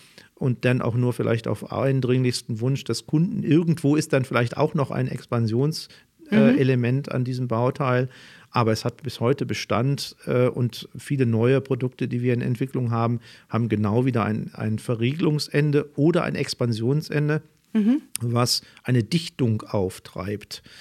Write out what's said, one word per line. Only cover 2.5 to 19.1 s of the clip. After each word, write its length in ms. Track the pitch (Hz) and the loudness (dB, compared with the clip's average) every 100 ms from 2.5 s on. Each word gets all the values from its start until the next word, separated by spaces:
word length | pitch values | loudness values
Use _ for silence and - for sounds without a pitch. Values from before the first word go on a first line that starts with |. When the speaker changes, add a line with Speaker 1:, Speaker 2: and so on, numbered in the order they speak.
| 110 | -4
Speaker 1:
Wunsch 240 | 120 139 | -2 -2
des 220 | - 113 - | -4 -6 -2
Kunden. 380 | 151 180 220 | 0 0 0
Irgendwo 520 | - 151 170 165 139 151 | 2 2 4 0 2 0
ist 160 | 151 | 2
dann 140 | 139 127 | 0 0
vielleicht 320 | 123 120 - | 0 0 0
auch 160 | 151 | 0
noch 180 | 165 131 | 0 -2
ein 160 | - 127 | -2 -4
Expansions-, 800 | 123 - 120 113 113 143 160 - - _ _ - | -6 -4 -2 0 0 0 -4 -10 -20 _ _ 0
äh, 200 | 214 117 | 4 6
Speaker 2:
Mhm. 40 | 262 | 6
Speaker 1:
Element 540 | 131 127 120 131 143 | 4 4 2 0 -2
an 120 | 127 127 | -4 -2
diesem 220 | 127 127 | -4 -2
Bauteil. 640 | 113 123 - 139 123 127 - - - - | 0 0 0 0 2 0 -6 -20 -20 -6
Aber 220 | 120 113 | 0 2
es 140 | 113 120 | 2 -2
hat 180 | - | -6
bis 160 | 123 - | -10 -2
heute 260 | 117 143 123 | 0 0 -2
Bestand, 680 | 107 - 101 131 143 - - - | -4 -2 0 0 -2 -6 -10 -2
äh, 220 | 131 127 | 2 2
und 400 | - 123 - - - | 0 -4 -4 -16 -14
viele 280 | - 143 123 | -6 0 2
neue 340 | 113 117 135 | 2 4 2
Produkte, 480 | 135 127 127 - 127 | 0 -2 -4 -4 -4
die 140 | 123 | -2
wir 120 | 123 | 0
in 80 | 120 | 0
Entwicklung 500 | 127 120 135 131 120 | 0 -2 -4 -4 -2
haben, 280 | 117 117 120 - - - | 0 0 0 -6 -20 -4
haben 180 | 113 117 | -2 0
genau 380 | 107 107 110 131 | 0 2 2 2
wieder 180 | 117 101 | 0 0
ein, 260 | 107 - | -2 -6
ein 260 | - 110 110 | -6 -4 -4
Verriegelungsende 1120 | - 117 120 151 - 151 - 143 147 147 139 - | -4 -2 -2 0 0 0 0 0 2 2 0 0
oder 260 | 147 170 | 2 2
ein 120 | 117 147 | 0 -2
Expansionsende, 1080 | 139 - 123 110 113 147 151 151 147 156 - _ _ | -4 -2 -2 0 0 0 -2 -2 0 -2 -4 _ _
Speaker 2:
Mhm. 280 | 226 208 285 - - | 0 2 2 -2 -8
Speaker 1:
was 400 | 120 117 120 - - - | -2 0 0 -2 -6 -12
eine 200 | - 127 | 0 2
Dichtung 600 | 107 | 2